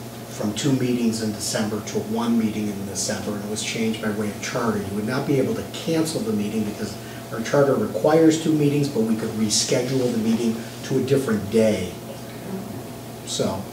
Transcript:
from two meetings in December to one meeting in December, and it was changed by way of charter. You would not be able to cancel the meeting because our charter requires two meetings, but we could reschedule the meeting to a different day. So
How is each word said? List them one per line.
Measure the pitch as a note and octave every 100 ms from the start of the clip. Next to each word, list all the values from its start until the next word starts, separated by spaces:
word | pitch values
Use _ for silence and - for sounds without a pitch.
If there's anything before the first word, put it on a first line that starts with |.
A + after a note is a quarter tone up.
| - - -
from | - G#2+
two | G#2 C#3+
meetings | C3 B2 A#2+ A#2 G#2+
in | A2
December | G2 - - G#2+ G#2+ -
to | G#2+ G#2
one | A#2 A#2 A#2
meeting | G#2+ G#2+ G#2
in | G2 G2
December, | F#2+ - G#2 G#2+ G2+
and |
it | G#2
was | G#2+
changed | - A#2+ A2+ G#2+
by | A2
way | G#2 G#2+
of | -
charter. | - C3 A#2 G2+
You | F#2+ G2+
would | G#2+
not | C3 C#3+
be | C3+
able | A2+
to | A2+ -
cancel | - - D#3+ - C3
the | A2
meeting | G#2 G2+ A2
because | G#2 - G#2+ - - - -
our | A2+
charter | - C#3+ C#3
requires | A#2 G#2+ G#2+ D3+ D#3+ D#3+ D#3
two | D#3+
meetings, | D3+ C#3+ C#3+ C3+
but | A#2
we | A2 A2
could | A2
reschedule | G#2+ G#2+ - - C3 B2+ C3+ B2
the | A2+
meeting | A2 A2+ A#2 A2 - -
to | - C3
a |
different | - C#3 A2+ G#2+ -
day. | A2+ A2 F#2+ F2 - - - - - - - - - - - - - -
So | - G#2 F#2+ -